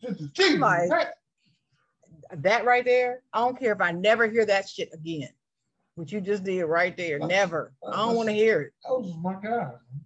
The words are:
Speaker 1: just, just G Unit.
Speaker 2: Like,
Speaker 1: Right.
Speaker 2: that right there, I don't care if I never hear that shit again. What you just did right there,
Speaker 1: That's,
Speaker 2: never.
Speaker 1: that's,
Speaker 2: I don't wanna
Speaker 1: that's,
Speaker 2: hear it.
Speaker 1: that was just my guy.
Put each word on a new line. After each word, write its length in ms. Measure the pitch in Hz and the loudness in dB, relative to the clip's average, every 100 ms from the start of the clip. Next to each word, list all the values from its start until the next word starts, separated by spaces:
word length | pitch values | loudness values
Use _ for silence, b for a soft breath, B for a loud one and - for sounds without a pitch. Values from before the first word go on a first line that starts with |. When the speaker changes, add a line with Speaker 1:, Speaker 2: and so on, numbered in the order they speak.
Speaker 1:
just, 180 | 247 190 | -10 -8
just 140 | 147 | -8
G 100 | - | 2
Unit. 160 | 381 294 | 2 4
Speaker 2:
Like, 300 | 240 175 175 | 4 4 2
Speaker 1:
Right. 160 | 330 320 - _ _ _ _ _ _ _ _ _ 160 - 175 | 2 0 -6 _ _ _ _ _ _ _ _ _ -20 -14 -4
Speaker 2:
that 260 | 160 226 | 0 2
right 200 | 226 247 | 4 2
there, 380 | 247 247 247 247 _ | 4 2 2 -4 _
I 60 | 214 | -2
don't 180 | 247 254 | 0 0
care 160 | 254 | -2
if 80 | 202 | 0
I 120 | 180 | 0
never 340 | 170 196 226 226 | 2 2 4 2
hear 160 | 226 208 | 2 2
that 220 | 196 196 | 2 0
shit 200 | - 175 | -8 -10
again. 360 | 165 160 160 139 - _ _ _ _ _ | -10 -8 -8 -8 -14 _ _ _ _ _
What 160 | - 156 | -14 -10
you 100 | 202 | -6
just 220 | 190 202 | -2 -2
did 220 | 190 185 | -2 -2
right 320 | 165 165 180 175 | 0 2 0 -2
there, 240 | 175 147 | -4 -4
Speaker 1:
That's, 80 | 151 | 0
Speaker 2:
never. 440 | 185 190 160 127 - | 2 2 -2 -6 -12
Speaker 1:
that's, 120 | - 175 | -8 -2
Speaker 2:
I 40 | |
don't 160 | 226 233 | 0 0
wanna 160 | 220 | 0
Speaker 1:
that's, 80 | 214 | 2
Speaker 2:
hear 180 | 220 190 | 4 4
it. 100 | 143 - | 0 -10
Speaker 1:
that 100 | - | -4
was 140 | - 190 | -4 -4
just 120 | 165 | -6
my 140 | 175 190 | -6 -6
guy. 300 | 208 233 147 120 _ 135 | -4 -4 -4 -10 _ -14